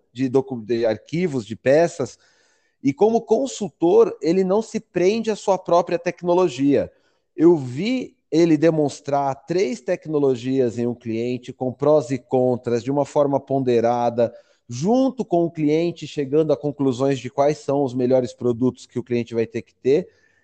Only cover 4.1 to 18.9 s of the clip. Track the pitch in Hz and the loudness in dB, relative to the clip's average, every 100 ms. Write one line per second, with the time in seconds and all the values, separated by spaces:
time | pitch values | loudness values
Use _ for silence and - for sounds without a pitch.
4.1 | - 156 185 185 208 220 - - 175 180 | 2 0 0 2 0 -2 -8 -6 0 0
5.1 | 226 220 202 - 185 - 170 170 170 180 | 0 -4 -4 -2 -2 2 2 2 -2 -4
6.1 | - 175 175 180 127 143 123 87 _ _ | -4 0 2 2 2 2 2 0 _ _
7.1 | _ _ - 165 160 127 127 214 254 - | _ _ 2 4 4 0 -6 -4 -4 -6
8.1 | _ - 156 170 151 165 160 143 - - | _ -2 2 4 4 2 2 -2 -4 -4
9.1 | 139 139 135 - 175 233 240 - 175 156 | -2 -2 -6 -4 -2 -2 -4 -6 -6 -4
10.1 | 151 139 123 127 135 123 107 120 120 117 | 0 2 0 -2 0 0 0 -4 -6 -8
11.1 | 110 120 123 - - 127 117 143 151 147 | -6 -4 -6 -10 -8 -8 -2 2 2 0
12.1 | 135 - 131 127 120 120 117 117 143 139 | -6 -2 0 2 0 -2 -4 -2 -2 -2
13.1 | 151 143 139 - 135 123 117 117 120 120 | 0 0 0 -2 -2 2 2 2 0 -2
14.1 | 113 113 - _ _ - 123 180 254 269 | 0 -2 -4 _ _ -14 -6 0 2 0
15.1 | 262 - 170 170 156 147 156 175 170 151 | -2 -2 0 0 -2 0 0 -2 -6 -10
16.1 | 151 139 151 156 139 147 135 135 120 139 | -8 -2 0 2 0 -2 -2 -2 0 0
17.1 | 131 113 - 143 151 - 139 135 131 123 | -2 -4 0 0 0 -2 -2 -2 -2 2
18.1 | 131 123 - 120 113 127 123 - | 2 0 -4 -2 0 -2 -2 -10